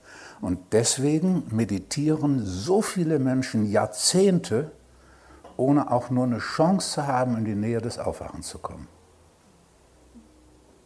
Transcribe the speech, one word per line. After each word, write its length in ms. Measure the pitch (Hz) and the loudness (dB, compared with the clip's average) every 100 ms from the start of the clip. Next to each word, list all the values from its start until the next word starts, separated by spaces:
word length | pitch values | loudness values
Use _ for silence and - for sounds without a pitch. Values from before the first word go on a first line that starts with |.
| - - - - | -20 -20 -20 -6
Und 320 | 92 90 - | -2 -2 2
deswegen 720 | 107 117 - 139 156 180 180 - | 2 2 2 2 2 2 0 0
meditieren 960 | 107 110 98 - - 147 156 143 135 | 0 0 -2 -4 -2 0 2 2 0
so 380 | 101 90 110 196 | 0 -4 0 0
viele 360 | 214 190 165 156 | 0 0 0 2
Menschen 520 | 131 131 131 113 104 | 2 0 0 0 2
Jahrzehnte, 1000 | 104 104 - - 180 196 180 - 123 156 - - - - - - - - - | 2 0 -2 0 4 4 4 0 -2 -4 -10 -20 -20 -20 -20 -20 -20 -16 -2
ohne 360 | 127 143 135 | 2 2 2
auch 180 | 123 - | -2 0
nur 140 | 127 | 0
eine 140 | 127 113 | 0 -2
Chance 560 | - - 156 190 - | -4 0 2 2 0
zu 120 | - 139 | -4 -2
haben, 300 | 127 127 113 | 0 0 0
in 80 | |
die 100 | 110 | -2
Nähe 260 | 101 107 117 | -2 -2 -2
des 180 | 120 - | -4 -6
Aufwachens 500 | - 82 - - - | -6 -6 -10 -12 -14
zu 100 | - | -12
kommen. 300 | - 82 - - _ _ - _ _ _ _ _ _ _ - 240 220 - - - _ - | -12 -12 -18 -20 _ _ -20 _ _ _ _ _ _ _ -20 -20 -20 -20 -20 -20 _ -20